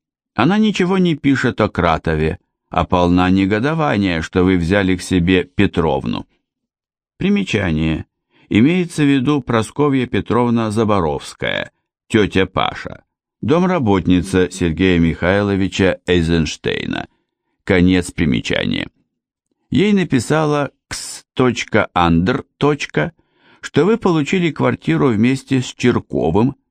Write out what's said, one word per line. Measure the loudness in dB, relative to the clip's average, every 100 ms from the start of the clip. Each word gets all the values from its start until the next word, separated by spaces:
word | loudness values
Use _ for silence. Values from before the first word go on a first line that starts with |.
| _ _ _
Она | -2 0 2
ничего | 0 0 0 2
не | 0
пишет | 0 0 0 0 0
о | -2
Кратове, | 0 0 0 -2 -2 -2 -4 _ _ _
а | -4
полна | 0 2 2 2 2
негодования, | 2 0 0 -2 -2 -2 0 0 -2
что | -2 0
вы | 2 2
взяли | 2 2 2 -2
к |
себе | 0 0 2 2
Петровну. | 0 0 0 0 -2 -2 -4 -8 -10 _ _ _ _ _ _ _ _ -4
Примечание. | 0 0 0 -2 0 0 -2 -2 -8 _ _ _ 0
Имеется | 2 4 2 -2 0
в | 2
виду | 2 0 -2
Прасковья | 0 -2 -2 -2 0 0 -2
Петровна | -4 -2 0 0 0 -2
Заборовская, | 0 0 0 0 -4 -8 -8 -6 -6 -8 _ _ _ -2
тетя | 0 2 0 -2
Паша, | -2 -4 -6 -12 -16 _ _ _ _
домработница | 0 0 2 0 0 0 2 0 2 0 0
Сергея | -2 -2 0 2 2
Михайловича | 2 0 0 0 0 -2 -2 0 0 0 0
Эйзенштейна. | 0 2 0 -2 -4 -6 -6 -6 -8 -10 _ _ _ _ _
Конец | 0 4 4 2 0
примечания. | -2 0 0 -2 -4 -4 -4 -8 _ _ _ _ _ _ _ -4
Ей | 0 2
написала | 2 2 -2 0 -2 0 -2 -4 _ -16
кс | -14 -14 -18 -8
точка | -2 0 0 0 0 0
андр | 0 2 2 2 -2 -6 -2
точка, | -2 -2 -4 -4 -4 -8 _ _ _ _
что | -4 0
вы | 2 2
получили | 0 0 0 -2 -2
квартиру | -2 -2 -2 -2 0 0
вместе | 2 0 0 -2 -4
с | -4
Чирковым | -2 0 0 -2 -2 0 2 0 -2